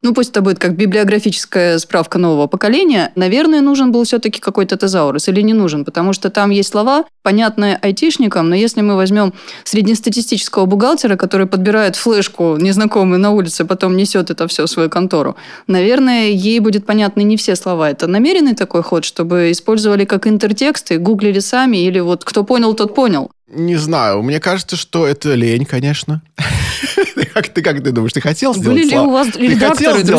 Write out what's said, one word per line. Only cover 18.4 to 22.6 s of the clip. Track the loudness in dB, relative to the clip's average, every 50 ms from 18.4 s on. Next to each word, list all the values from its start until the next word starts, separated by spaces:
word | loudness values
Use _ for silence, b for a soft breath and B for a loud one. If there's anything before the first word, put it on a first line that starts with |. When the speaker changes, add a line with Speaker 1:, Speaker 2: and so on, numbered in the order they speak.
| 2 2 2
Speaker 1:
такой | 0 -4 -2 -2 -2 -2
ход, | 0 -2 -2 -2
чтобы | -4 -6 -6 -4 -2 0 0 2 0
использовали | 0 -2 0 0 0 0 2 0 2 0 0
как | 0 -2 0 2 2
интертексты, | 0 2 2 0 0 0 0 -2 -2 -4 -4 -4 -4 -2
гуглили | 0 0 0 2 2 0 0 0
сами, | -2 -2 -2 0 0 2 2 2
или | 0 0 0 0
вот | 0 0 -2 -4 -4
кто | -4 -2 -2 0
понял, | 0 0 2